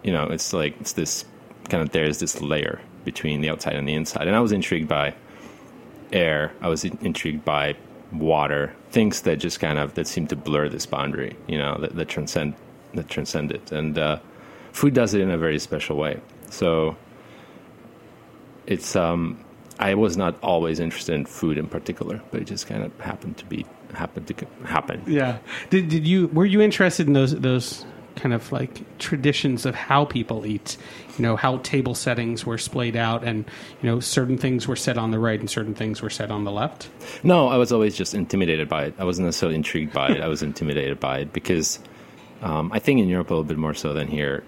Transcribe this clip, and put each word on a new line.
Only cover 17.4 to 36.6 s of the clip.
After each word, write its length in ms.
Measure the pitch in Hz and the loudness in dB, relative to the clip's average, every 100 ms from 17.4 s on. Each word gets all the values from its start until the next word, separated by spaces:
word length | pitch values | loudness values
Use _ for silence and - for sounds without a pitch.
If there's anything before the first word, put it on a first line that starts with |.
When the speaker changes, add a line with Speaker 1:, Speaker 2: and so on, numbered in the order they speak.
| - - - - - - - - - - - - - | -20 -20 -20 -20 -20 -20 -20 -20 -20 -20 -20 -20 -4
Speaker 1:
it's, 300 | 90 - 98 | -4 0 2
um, 480 | 85 85 82 82 - - - - | 2 2 0 -4 -14 -20 -20 -2
I 140 | 98 | 2
was 240 | 98 107 85 | 4 4 2
not 180 | 92 - | 0 0
always 380 | - 85 82 80 | 2 2 2 0
interested 360 | 82 - - 80 | -2 -4 -4 -2
in 100 | 71 | -2
food 320 | - 85 73 | -2 -2 0
in 100 | 80 | -2
particular, 540 | 85 - 92 - 110 - | -6 -6 -6 -6 -8 -8
but 100 | - | -8
it 40 | - | -6
just 220 | - - | -8 -6
kind 160 | 107 | -6
of 140 | 104 - | -6 -8
happened 380 | - 104 - - | -10 -8 -10 -12
to 80 | - | -8
be, 200 | - - - - | -8 -8 -14 -16
happened 340 | - - - 80 | -8 -8 -8 -10
to 80 | - | -10
c-, 280 | - - - | -10 -12 -2
happen. 360 | 151 - - - | 0 0 -2 0
Speaker 2:
Yeah. 300 | 151 127 117 - - - | 2 2 -2 -8 -12 2
Did, 200 | 190 175 | 2 4
did 160 | 160 156 | 2 4
you, 220 | 190 170 | 4 4
were 180 | 156 196 | 4 6
you 160 | 196 | 8
interested 460 | 214 - 185 - 156 | 6 6 4 4 4
in 60 | |
those, 200 | 143 131 156 | 6 6 4
those 500 | 131 127 120 - - - - - | 2 2 0 -8 -14 -18 -18 -4
kind 180 | 131 | 0
of, 180 | 117 - | 0 -2
like, 460 | 135 127 - - - | -4 -4 -8 -16 -10
traditions 680 | - 147 135 143 143 123 135 | -4 2 2 2 2 0 0
of 100 | 120 | -4
how 280 | - 139 | 2 4
people 420 | 147 123 113 113 104 | 4 0 -2 -4 -2
eat, 300 | 104 - - - - - - | -4 -6 -12 -12 -18 -18 -2
you 40 | |
know, 120 | 120 110 | 0 4
how 220 | 135 127 | 2 0
table 360 | - 139 127 | 0 0 0
settings 520 | 120 - 120 117 113 - | -2 -2 0 -2 -4 -4
were 120 | 113 | -4
splayed 380 | - 131 120 113 | -4 -2 -2 0
out 280 | 113 117 | 0 0
and, 220 | 120 110 107 - - - | -2 -4 -4 -10 -18 -4
you 80 | 123 | 0
know, 100 | 117 | 0
certain 400 | 120 - 123 127 | 2 0 2 2
things 280 | 135 127 110 | 2 0 0
were 80 | 123 | -2
set 220 | - 117 | 0 0
on 140 | 113 | 0
the 80 | 110 | 2
right 200 | 113 110 | 2 0
and 100 | 107 | -2
certain 260 | - 107 107 | -4 -4 -4
things 260 | 110 107 | -4 -4
were 80 | 107 | -6
set 220 | - 104 | -6 -6
on 120 | 107 | -4
the 80 | 101 | -4
left? 380 | 101 | -2